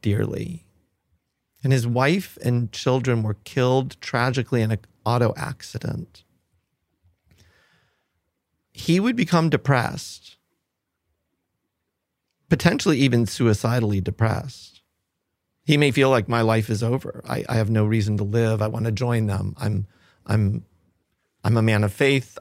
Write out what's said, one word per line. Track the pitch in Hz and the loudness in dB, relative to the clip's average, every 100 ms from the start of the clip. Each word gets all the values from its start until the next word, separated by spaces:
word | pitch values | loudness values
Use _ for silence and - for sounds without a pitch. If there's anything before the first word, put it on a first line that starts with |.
dearly, | 110 101 - - - 170 _ _ _ _ _ _ _ _ _ _ | -2 0 -2 -4 -8 -12 _ _ _ _ _ _ _ _ _ _
and | 131 | 0
his | 131 117 | 2 2
wife | 120 135 190 - - | 0 2 0 -4 -6
and | 120 120 117 | -2 0 -2
children | - - 127 127 117 | -4 0 0 2 0
were | 107 104 | -2 -6
killed | - - 127 131 131 - | -6 0 2 2 0 -8
tragically | - 123 123 131 117 123 | -4 -2 0 -2 -2 0
in | 110 | 0
an | 110 - _ - | -2 -6 _ -2
auto | 120 117 - | 0 0 -2
accident, | - - - - - 110 - _ _ _ _ _ _ _ _ _ _ _ _ _ _ _ _ _ _ _ _ _ _ _ _ _ _ | -8 -10 -12 -10 -8 -8 -10 _ _ _ _ _ _ _ _ _ _ _ _ _ _ _ _ _ _ _ _ _ _ _ _ _ _
he | - - 175 | -8 0 2
would | 220 240 | 2 0
become | 170 175 160 | 2 2 2
depressed, | 147 - 131 117 - - - - - _ _ _ _ _ _ _ _ _ _ _ _ _ _ _ _ _ _ _ _ - | 0 2 2 0 -6 -12 -18 -20 -20 _ _ _ _ _ _ _ _ _ _ _ _ _ _ _ _ _ _ _ _ -2
potentially | 156 - 277 - 143 | 2 2 2 2 2
even | 135 120 117 | 4 2 0
suicidally | - 117 104 113 123 110 101 | 0 2 2 0 0 0 -2
depressed. | 90 - 113 101 139 - - _ _ _ _ _ _ _ _ _ | -2 -2 -2 -2 -8 -14 -20 _ _ _ _ _ _ _ _ _
He | - 147 | 0 2
may | 147 | 4
feel | 127 135 | 4 4
like, | 127 104 | 4 2
"My | 117 | 0
life | 113 113 107 | 2 2 0
is | 107 | -2
over. | 113 127 - - - | -2 -2 -6 -12 -8
I, | 113 - | -6 -2
I | 117 | -2
have | 107 | 0
no | 110 107 | 2 2
reason | 110 104 104 | 2 0 -2
to | |
live. | 101 117 113 110 | -2 0 0 0
I | 107 | -2
wanna | 113 113 | -4 -4
join | 104 123 120 107 | -4 -2 -2 -2
them. | 98 98 - | -4 -6 -6
I'm, | 104 101 101 _ _ _ - | -4 -4 -6 _ _ _ -4
I'm, | 107 101 107 - _ _ _ _ _ _ _ | 0 0 -2 -8 _ _ _ _ _ _ _
I'm | - 113 | 0 2
a | |
man | 113 107 | 4 2
of | 104 | 0
faith. | - 139 139 - - | 0 2 0 -2 -6